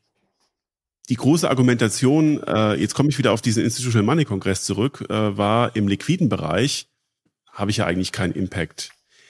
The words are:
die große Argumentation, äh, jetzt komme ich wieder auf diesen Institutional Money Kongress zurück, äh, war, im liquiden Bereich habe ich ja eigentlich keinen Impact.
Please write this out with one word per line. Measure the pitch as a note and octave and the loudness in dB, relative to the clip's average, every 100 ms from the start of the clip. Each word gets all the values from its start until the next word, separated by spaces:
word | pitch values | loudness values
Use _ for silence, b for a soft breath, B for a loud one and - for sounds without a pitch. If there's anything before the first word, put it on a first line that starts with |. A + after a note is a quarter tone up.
| _ _ _ _ _ _ _ _ _ _ - | _ _ _ _ _ _ _ _ _ _ -6
die | A#2+ | 0
große | C3 E3+ F3+ | 2 2 2
Argumentation, | C3 B2 A#2+ A2 - C3 D#3 D3+ D3 | 2 4 4 0 2 2 4 2 0
äh, | - G#2+ G#2+ | 0 0 2
jetzt | D2+ G#2+ | 0 0
komme | - D3 | 0 0
ich | C#3+ | 2
wieder | B2 | 0
auf | A2 | 0
diesen | B2 G#2+ | 0 0
Institutional | G#2+ B2 B2 A2+ | 0 -2 0 2
Money | G#2+ D#3+ | 2 2
Kongress | C#3 G2 G2 F#2+ | 0 -2 -2 -2
zurück, | - F#2+ C3+ - - | -2 -2 -2 -4 -4
äh, | G#2+ G#2+ G2+ | -2 -2 0
war, | G2+ A#2 A#2+ A2+ | 2 2 0 0
im | G2+ | 0
liquiden | G2 - F#3 C3 | 0 -2 0 0
Bereich | F#2 D#2 F#2 C#3+ - - _ _ _ _ _ _ | -2 -2 -2 -2 -4 -10 _ _ _ _ _ _
habe | - G2+ | -6 -4
ich | G#2+ | 0
ja | E2+ | -2
eigentlich | F2+ F2+ | -2 -4
keinen | - F2 | -4 -4
Impact. | E2+ F2+ F2+ D#2 - - _ b b | -4 -6 -6 -8 -10 -18 _ b b